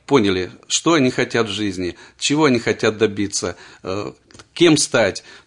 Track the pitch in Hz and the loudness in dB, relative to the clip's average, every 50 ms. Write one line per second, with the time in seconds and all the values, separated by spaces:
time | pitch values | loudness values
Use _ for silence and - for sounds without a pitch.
0 | - - 143 127 101 98 92 92 90 - - - - - - - - 160 170 151 | -4 2 2 4 4 4 0 0 -4 -6 -10 -18 -10 -6 -6 -2 0 2 2 4
1 | 127 127 123 - 123 - - 117 113 104 98 104 107 101 90 92 90 85 - - | 2 2 0 -2 -4 -2 0 -2 -2 -2 -2 -4 -4 -4 -4 -6 -6 -8 -8 -12
2 | - - _ - - - 143 156 160 139 123 117 - 117 104 - 120 110 107 101 | -20 -20 _ -8 -4 -2 0 2 2 2 2 2 0 -2 -2 0 0 -2 0 0
3 | 113 104 98 104 101 95 - - 107 87 87 - - - - - - 92 95 104 | -2 -2 0 -4 -6 -6 -6 -6 -6 -6 -8 -10 -18 -20 -20 -14 -10 -8 -8 -6
4 | - 65 - _ _ _ - - - _ - - 170 170 151 - - - - 120 | -8 -10 -12 _ _ _ -20 -20 -20 _ 0 2 4 4 4 4 2 0 2 2
5 | 107 92 85 - - - - - _ | 2 2 0 -4 -14 -18 -20 -20 _